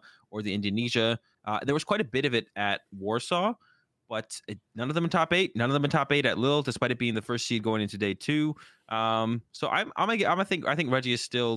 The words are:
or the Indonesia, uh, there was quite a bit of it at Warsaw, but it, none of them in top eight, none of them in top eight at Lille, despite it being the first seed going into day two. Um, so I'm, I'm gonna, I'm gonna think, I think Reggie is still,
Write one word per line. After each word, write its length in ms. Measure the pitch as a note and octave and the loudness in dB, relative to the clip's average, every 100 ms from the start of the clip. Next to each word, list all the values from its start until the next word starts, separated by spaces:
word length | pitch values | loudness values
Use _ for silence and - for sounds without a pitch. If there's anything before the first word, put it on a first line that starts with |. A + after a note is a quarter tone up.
| - - _ | -6 -20 _
or 120 | G#2+ | -8
the 120 | G#2 | -4
Indonesia, 640 | G2+ G2+ G#2 A#2+ A#2+ A2+ A#2 _ _ - | -2 0 -2 0 0 2 0 _ _ -6
uh, 140 | G#2+ - | -4 -2
there 80 | |
was 100 | D3 | -2
quite 160 | - G3+ | 0 -2
a 40 | C3+ | -2
bit 200 | C3 C#3 | -2 0
of 80 | |
it 140 | A#2+ - - | 0 -2 -2
at 260 | G2+ G2+ - | -2 -2 -6
Warsaw, 640 | G2 G2 A#2 - F3 G3+ A#3+ _ _ _ _ - | -10 -4 -4 -2 0 0 -2 _ _ _ _ -8
but 300 | A2 - - - | -8 -8 -12 -12
it, 120 | G#2+ _ G#2+ | -14 _ -6
none 140 | B2 | -4
of 60 | D#3 | 0
them 80 | E3+ | 0
in 40 | |
top 240 | F3+ E3 | 2 2
eight, 220 | F3 F#3+ A2 | 2 2 0
none 140 | A#2+ | 0
of 40 | |
them 100 | C#3+ | 2
in 60 | C#3+ | 2
top 220 | D#3+ C#3 | 2 2
eight 140 | C#3+ C3 | 2 2
at 120 | F2+ | 2
Lille, 240 | B2+ D3 | 2 2
despite 300 | C3+ A2+ B2 | 0 0 -2
it 80 | A#2+ | 0
being 160 | A#2+ A2 | -2 -2
the 60 | |
first 260 | G#2 A#2+ - | -2 -4 0
seed 160 | A#2 | 0
going 180 | A2 A2 | 0 0
into 160 | G2+ G2+ | -2 -2
day 160 | G#2 | -2
two. 420 | F#2+ - D3+ D3+ D3 - _ - | -2 -2 0 0 -4 -12 _ -6
Um, 520 | A2 A2+ A2+ A2+ A#2 - | -2 2 2 0 -2 -6
so 140 | - D3+ | -8 -2
I'm, 220 | - - - | -2 -2 -2
I'm 100 | G3 | 0
gonna, 180 | A3+ - | 2 2
I'm 100 | F3 | 2
gonna 80 | F#3+ | 2
think, 220 | F#3 - | 0 0
I 80 | D3 | 0
think 160 | D3 | 2
Reggie 220 | B2+ B2 | 2 2
is 80 | A#2+ | 0
still, 340 | - B2 A#2+ | 0 0 0